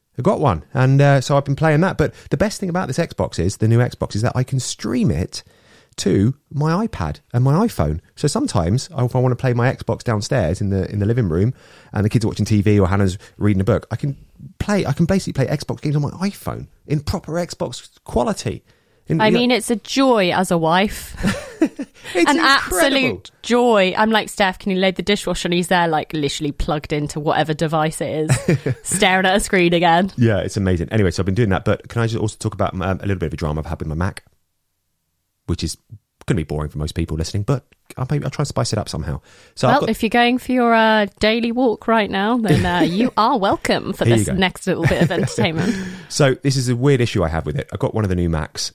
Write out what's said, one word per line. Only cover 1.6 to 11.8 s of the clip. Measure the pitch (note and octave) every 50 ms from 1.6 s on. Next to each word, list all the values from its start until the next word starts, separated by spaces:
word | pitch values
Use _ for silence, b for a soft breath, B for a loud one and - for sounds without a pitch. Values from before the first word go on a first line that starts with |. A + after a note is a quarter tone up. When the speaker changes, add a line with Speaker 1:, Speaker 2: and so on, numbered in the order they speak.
| D#3 D#3+ D3 D3+
Speaker 1:
that. | F#3 F3+ B2 -
But | D3+ A#2 B B B B
the | D#3+
best | C#3+ F#3+ A3 - -
thing | G3 F3+
about | E3 F#3 F#3+
this | - C3+ -
Xbox | E3 - - - F#2+ - - -
is, | E2 G2 -
the | - A#2 A2
new | A2+ A#2+
Xbox, | A#2+ - - - D#2+ - -
is | G2+
that | A#2 - -
I | B2 B2+
can | - C3+ C3
stream | - - - - - A3 B3+ B3+ G#3+ A#2+
it | D2 D#2 G#2 - - - b b b b b b b b b b b
to | - - G3+ - G2 G2+ B2 C#3 _ _ -
my | - C3+ D3+ D#3+ E3 G3 A3+
iPad | G#3+ - - F2 D2+ D2+ - _ -
and | - B2 B2+
my | C#3 D3 F3+ A#3
iPhone. | G#3+ - - E2 D2+ D#2 E2+ _ _ _
So | - - C#3+
sometimes, | - G#3+ D4+ - - F#2+ E2 F2 G#2+ B2+ - - D#3+ C3
if | B2 A#2+ -
I | B2+
wanna | B2+ B2+ A#2+
play | - - C3 A#2+
my | A#2+ A#2 B2+
Xbox | - - - - G#2 -
downstairs | - B2 A2 G#2 G#2 - C#3 B2 F2+ D2+ F#2+ -
in | G#2 F#2+
the, | G2 F#2+ F2 -
in | - G2+
the | G2
living | G#2+ A#2 B2+ A2 E2+
room | D#2 F2+ G2+ B2+ B B B B B B